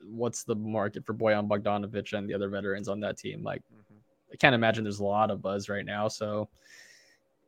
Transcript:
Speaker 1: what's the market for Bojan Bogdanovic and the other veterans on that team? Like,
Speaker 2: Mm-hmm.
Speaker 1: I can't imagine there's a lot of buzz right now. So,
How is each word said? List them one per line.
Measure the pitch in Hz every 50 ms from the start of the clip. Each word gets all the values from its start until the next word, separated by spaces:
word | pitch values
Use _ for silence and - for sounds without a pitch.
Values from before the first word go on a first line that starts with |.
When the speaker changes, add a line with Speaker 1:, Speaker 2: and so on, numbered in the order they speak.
Speaker 1:
what's | - 101 113 113 120 117 - - -
the | 120 113
market | 104 107 107 110 107 98 110 - - -
for | - 107
Bojan | 113 113 110 104 104 104
Bogdanovic | 104 104 104 107 104 104 104 101 101 110 101 101 - 104
and | 104 101 104
the | 101
other | 98 98 98
veterans | 101 98 101 98 98 104 101 98
on | 101 101
that | 104 101 101 -
team? | - 104 101 104
Like, | - 104 95 - - _
Speaker 2:
Mm-hmm. | - 107 - _ - 107 _ _ _ _ _ _
Speaker 1:
I | -
can't | - - 143 123
imagine | 113 113 113 110 113
there's | 110 104 101 101
a | 101
lot | 101 101 107 110 104
of | 101 95
buzz | - 95 101 101 98 -
right | 101 101 92
now. | 101 104 104 107 110
So, | - - 107 104 104 107 107 - _ _ _ - - - - - - - _ _ _ _ _ _ _ _ _